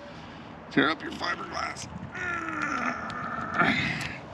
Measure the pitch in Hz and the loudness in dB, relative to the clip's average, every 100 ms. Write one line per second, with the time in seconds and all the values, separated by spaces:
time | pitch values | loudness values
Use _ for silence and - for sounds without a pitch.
0 | - - - - - - - - 139 - | -10 -10 -10 -12 -12 -12 2 6 6 4
1 | - - 170 175 - 170 - - - - | -2 -2 0 0 -2 -2 -2 -4 -8 -8
2 | - 370 359 349 330 320 302 - - - | -8 -4 -2 -2 -2 0 0 2 0 0
3 | - - - - - - - - - - | -4 -4 -4 -2 0 4 6 6 4 0
4 | - - - | -2 -4 -8